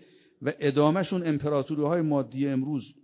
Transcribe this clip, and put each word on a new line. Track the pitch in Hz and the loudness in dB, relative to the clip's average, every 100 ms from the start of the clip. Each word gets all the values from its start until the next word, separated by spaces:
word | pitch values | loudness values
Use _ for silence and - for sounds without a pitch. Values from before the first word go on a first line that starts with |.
| - - _ - | -12 -20 _ -8
و | 123 - | -6 -2
ادامهشون | 143 135 147 175 175 185 170 | 0 4 4 4 0 -2 0
امپراتوری‌های | 147 147 147 131 151 147 175 | -2 0 -2 -2 -2 0 0
مادی | 156 143 117 131 139 | 0 0 -2 -2 -2
امروز | 135 131 147 101 - | 0 -2 -4 -8 -18